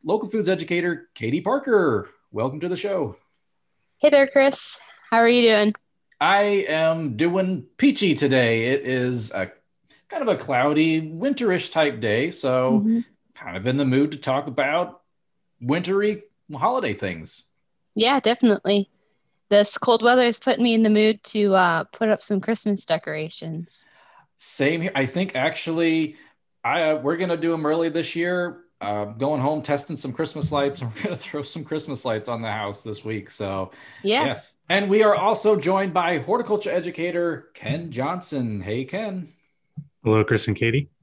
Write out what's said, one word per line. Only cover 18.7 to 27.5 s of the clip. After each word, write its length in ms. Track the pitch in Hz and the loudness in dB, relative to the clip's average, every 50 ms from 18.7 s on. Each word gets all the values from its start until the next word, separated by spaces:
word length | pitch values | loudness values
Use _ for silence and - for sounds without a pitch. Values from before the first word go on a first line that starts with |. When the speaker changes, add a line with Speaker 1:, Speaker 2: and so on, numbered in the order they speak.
| 202 202 196 _ _ _ _ _ _ _ _ _ _ _ _ _ | 2 2 2 _ _ _ _ _ _ _ _ _ _ _ _ _
Speaker 2:
This 300 | 208 202 208 208 - - | 6 6 6 4 0 0
cold 240 | - - 240 226 220 | 2 2 2 4 6
weather 180 | 240 247 254 | 4 6 6
is 160 | 247 240 226 | 4 4 2
putting 260 | - - 262 - - 233 | 0 0 -2 0 2 2
me 120 | 240 226 | 4 4
in 80 | 226 226 | 4 6
the 80 | 214 | 6
mood 320 | 214 208 214 220 220 208 _ | 6 6 4 4 2 0 _
to, 320 | - - 214 208 202 190 | -6 0 0 2 4 4
uh, 280 | 190 180 175 165 160 156 | 4 4 4 2 0 -2
put 220 | _ - - 226 | _ -6 -2 0
up 140 | 220 214 - | 0 0 0
some 180 | - - 208 190 | 0 -2 -2 -2
Christmas 460 | 185 - 226 - - 214 202 196 - | 0 -2 -4 -2 0 -2 -2 -2 0
decorations. 1000 | - 160 160 - - 151 156 156 165 - - - 165 165 165 170 - - - - _ _ _ _ _ _ _ _ _ _ | -2 -2 -2 -2 -6 -8 -6 -8 -8 -10 -12 -10 -10 -10 -10 -10 -12 -18 -20 -20 _ _ _ _ _ _ _ _ _ _
Speaker 1:
Same 420 | _ - - - - 139 143 165 170 | _ -14 -12 -4 -2 0 0 0 -2
here. 100 | 165 185 - | -4 -4 -2
I 140 | 139 135 | -2 -4
think 280 | 131 - 175 190 190 - | -2 -2 -4 -4 -4 -2
actually, 840 | 131 131 160 - - - 170 160 165 170 165 160 160 156 147 151 - - _ _ _ _ _ _ _ - | -2 -2 -2 -4 -4 -6 -6 -2 0 0 0 2 0 -2 -4 -6 -14 -20 _ _ _ _ _ _ _ -4
I, 280 | 117 139 170 160 156 | -2 -2 0 2 0
uh, 40 | 156 156 | 0 0
we're 160 | 131 139 170 | 0 -2 -2
gonna 180 | 165 185 180 170 | -2 -2 -2 -2
do 160 | 160 160 165 | -2 0 -2